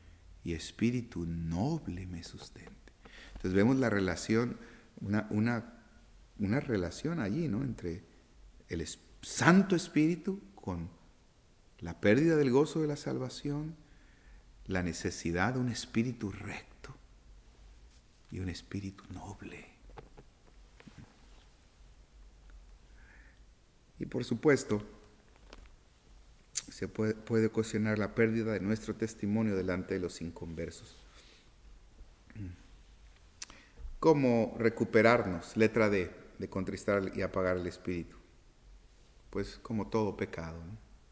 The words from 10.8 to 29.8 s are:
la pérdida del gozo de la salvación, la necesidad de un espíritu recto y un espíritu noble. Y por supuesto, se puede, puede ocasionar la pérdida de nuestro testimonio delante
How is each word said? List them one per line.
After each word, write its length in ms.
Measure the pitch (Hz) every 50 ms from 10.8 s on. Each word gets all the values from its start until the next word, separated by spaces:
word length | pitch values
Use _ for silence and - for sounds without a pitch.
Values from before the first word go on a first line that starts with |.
| 82 87 - - - - - - - - _ - - _ - - _ - - -
la 220 | - 85 82 -
pérdida 340 | - 101 107 127 160 170 160
del 140 | 151 147 131
gozo 320 | 120 135 156 156 - 160
de 60 | 156
la 80 | 147 147
salvación, 800 | 143 - 139 131 127 127 123 - - - 147 143 147 151 160 160 160 - - - - - - - - - - - - - - - - -
la 160 | - 92 92
necesidad 720 | 90 85 80 - - 92 - - - 87 85 87 95 117 127
de 60 | 131
un 100 | 123 123
espíritu 640 | 110 - - - - 113 113 131 120 - 110 98
recto 640 | 92 92 95 - - - - - - - - - - - - - - - - - - - - - - - - - - - - - - - - - - - - -
y 80 | 92 90
un 100 | 92 92
espíritu 540 | 90 - - - - 101 95 95 95 - - - 92
noble. 540 | 92 - - - - - - - - - - - - - - - - - - - - - - - - - - - - - - - - - - - - - - - - - - - - - - - - - - _ - - - - - - - - - - - - - - - - - - - - - - - - - - - - - - - - - - - - - _ _ _ - - - - -
Y 80 | -
por 180 | - - 123 123
supuesto, 580 | - 120 110 - 156 139 131 - - 107 101 104 - - - - - - - - - - - - - - - - - - - _ _ _ _ _ - - - - - - - - _ - - - -
se 160 | - - 98
puede, 260 | 92 - - 110 110 107
puede 320 | 107 - - 117 113 110
ocasionar 540 | 107 - 113 110 - - 107 107 110 107 104
la 160 | 101 98 -
pérdida 380 | - 113 113 110 113 107 110 110
de 80 | 92
nuestro 340 | 90 101 110 110 - - 107
testimonio 600 | - 113 107 - - - 101 104 113 110 107 101
delante 380 | 95 90 92 90 92